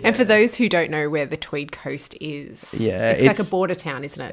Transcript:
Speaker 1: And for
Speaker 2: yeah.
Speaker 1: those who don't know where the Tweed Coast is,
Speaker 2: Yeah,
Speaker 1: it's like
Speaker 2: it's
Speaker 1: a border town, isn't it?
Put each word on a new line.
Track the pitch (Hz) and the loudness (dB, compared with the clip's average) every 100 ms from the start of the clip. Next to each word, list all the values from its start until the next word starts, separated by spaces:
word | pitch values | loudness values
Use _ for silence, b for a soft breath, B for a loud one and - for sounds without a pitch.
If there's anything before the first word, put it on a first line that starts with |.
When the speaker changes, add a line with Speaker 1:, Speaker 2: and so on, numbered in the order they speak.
Speaker 1:
And | 226 226 | 0 2
for | |
Speaker 2:
yeah. | 220 | 4
Speaker 1:
those | 214 233 - | 6 4 4
who | 226 | 2
don't | 175 160 | 2 0
know | 151 147 | -2 0
where | 151 139 | -2 -2
the | 147 | -6
Tweed | - 147 143 | -6 -8 -8
Coast | - 143 147 - - | -10 -10 -8 -10 -10
is, | 156 143 139 - - - | -10 -10 -12 -12 -8 -2
Speaker 2:
Yeah, | 110 90 113 | -2 0 2
Speaker 1:
it's | - | 6
like | 131 208 | 6 4
Speaker 2:
it's | 175 | 0
Speaker 1:
a | |
border | 185 185 175 | 0 0 -2
town, | 160 135 | -6 -8
isn't | 143 - | -10 -12
it? | 123 | 0